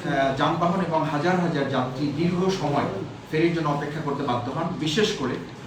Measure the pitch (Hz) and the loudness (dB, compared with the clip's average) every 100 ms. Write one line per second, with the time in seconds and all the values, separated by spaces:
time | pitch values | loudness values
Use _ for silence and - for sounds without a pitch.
0 | - 139 135 131 147 170 170 190 165 160 | -2 2 2 2 2 2 2 2 2 0
1 | 147 185 175 180 175 147 123 127 127 139 | 0 0 2 2 2 0 0 0 -2 -2
2 | 147 151 175 175 185 - - 127 - 190 | -2 0 0 2 2 2 0 0 0 -2
3 | 151 - - 156 170 170 151 151 147 151 | -6 -10 -4 2 2 2 0 -2 -2 -4
4 | 143 - 131 123 120 151 170 - 151 220 | -4 -2 -2 -2 -2 -4 -4 -2 0 2
5 | 208 - 127 104 - - | 2 0 -4 -4 -8 -12